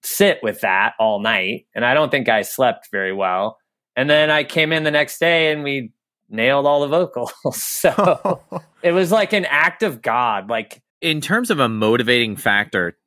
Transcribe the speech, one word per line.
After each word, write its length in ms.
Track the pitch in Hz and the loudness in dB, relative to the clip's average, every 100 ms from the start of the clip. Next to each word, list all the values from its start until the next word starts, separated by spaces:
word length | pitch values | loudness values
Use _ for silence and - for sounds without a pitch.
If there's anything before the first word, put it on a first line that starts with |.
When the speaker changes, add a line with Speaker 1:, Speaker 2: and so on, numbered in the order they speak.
Speaker 1:
sit 400 | - - 202 - | -8 2 2 2
with 180 | 110 101 | -4 -2
that 320 | 107 95 110 - | 0 2 2 2
all 200 | 110 104 | 0 0
night. 460 | 107 107 92 117 _ | 0 0 -2 -6 _
And 100 | 110 | -2
I 120 | 120 139 | 0 2
don't 160 | 147 | 2
think 180 | 143 120 | 0 2
I 140 | 110 | 0
slept 460 | 98 - 127 107 - | 0 0 0 0 -6
very 220 | 101 95 | -4 -4
well. 440 | 98 92 92 104 - _ _ _ - | -2 -2 0 -2 -6 _ _ _ -4
And 120 | 139 | 2
then 220 | 151 151 | 4 4
I 140 | 151 | 2
came 280 | 147 165 156 | 0 -2 0
in 120 | 160 | 0
the 80 | 156 | 0
next 260 | 147 143 - | 0 -2 0
day 320 | 165 165 156 | 0 2 2
and 120 | 151 | -2
we 280 | 143 139 113 _ _ _ _ | -4 -6 -8 _ _ _ _
nailed 360 | 107 120 139 143 | -2 2 2 2
all 140 | 143 | 0
the 60 | 143 | 0
vocals. 460 | 156 180 123 120 - | -2 -2 -6 -10 -8
<laughs> 100 | - | -8
So 880 | - - - 180 - 185 190 196 175 _ 175 _ | -8 -8 0 0 2 0 0 -2 -6 _ -16 _
Speaker 2:
<laughs> 140 | _ | _
Speaker 1:
it 80 | 175 | 0
was 200 | 175 180 | 0 2
like 220 | 220 196 | 0 0
an 120 | 208 165 | -2 0
act 360 | 143 165 - | 2 2 0
of 200 | 214 120 | -4 -4
God. 460 | - 117 120 104 98 | -2 0 0 -2 -4
Like, 340 | 113 110 - _ _ | -6 -6 -18 _ _
Speaker 3:
In 200 | 165 156 | -4 -4
terms 280 | 139 214 247 | -2 -2 0
of 100 | 170 | 0
a 100 | 123 | 0
motivating 640 | 110 107 120 117 123 113 101 | 2 2 2 2 2 2 -2
factor 640 | 110 101 101 98 87 - | 0 0 0 -2 -2 -6